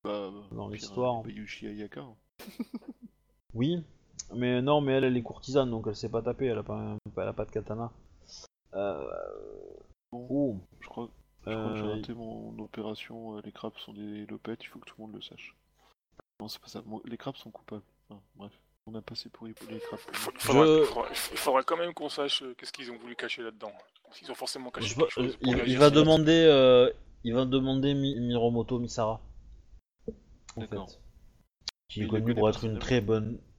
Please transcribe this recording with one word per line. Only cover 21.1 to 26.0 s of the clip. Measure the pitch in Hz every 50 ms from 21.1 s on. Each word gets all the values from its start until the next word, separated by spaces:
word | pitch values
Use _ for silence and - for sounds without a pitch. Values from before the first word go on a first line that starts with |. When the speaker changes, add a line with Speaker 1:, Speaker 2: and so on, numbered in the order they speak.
| - - - - -
Speaker 3:
faudra | - - - 131 131 131
quand | - 170
même | 165 170 175 160
qu'on | - 151
sache, | 143 - 151 143 139 - - 139
euh, | 127 123
qu'est-ce | - - -
qu'ils | - - 135 120
ont | 120
voulu | 113 117 120 120
cacher | - - 113 - - 117
là-dedans. | 113 110 107 110 107 101 - - _ _ _ _ - - -
Ils | - -
ont | -
forcément | - 131 127 - 139 127 123
caché | - - 117
Speaker 2:
Je | 104 110
Speaker 3:
quelque | 131
Speaker 2:
vois, | 160 -
Speaker 3:
chose | - - 123 131 127
Speaker 2:
euh, | - -
Speaker 3:
pour | 127 123
Speaker 2:
il, |
Speaker 3:
les | - - 123
Speaker 2:
il | 127
va | 131 147
Speaker 3:
agir. | 147 143
Speaker 2:
demander, | 151